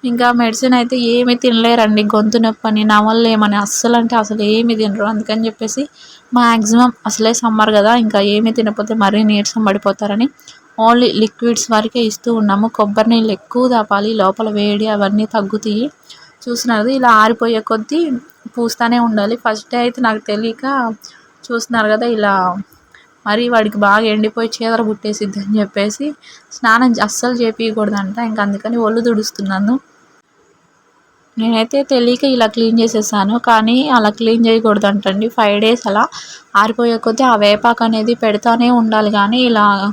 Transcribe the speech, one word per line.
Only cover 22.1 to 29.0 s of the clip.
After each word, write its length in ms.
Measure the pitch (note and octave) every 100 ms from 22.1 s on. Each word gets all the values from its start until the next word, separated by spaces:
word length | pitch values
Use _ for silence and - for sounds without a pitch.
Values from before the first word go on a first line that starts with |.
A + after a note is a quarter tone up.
| A3 G#3 G3 F#3 F#3 - _ _ _ _ _ G#3+
మరీ 180 | G#3+ A#3+
వాడికి 280 | A#3 G#3+ G#3
బాగా 260 | G3+ G#3 A3+
ఎండిపోయి 440 | G#3+ G#3+ A3 A3+
చీదర 320 | - A3+ A3+
పుట్టేసిద్ది 580 | G#3+ G#3+ G#3+ G#3+ G#3 G3+
అని 160 | G3 G#3+
చెప్పేసి 480 | G3+ - G#3 - D4 D4 - - _
స్నానం 400 | - A#3 A3+ B3+
చే-, 120 | A#3
అస్సలు 320 | G#3 - A#3+ A#3+
చేపియకూడదంట. 840 | A#3 A3 A3+ A3 G#3 G3+ G3 G#3
ఇంక 200 | A#3 G#3+
అందుకని 380 | G3+ G3+ A3 A#3
ఒళ్ళు 240 | A3 A3+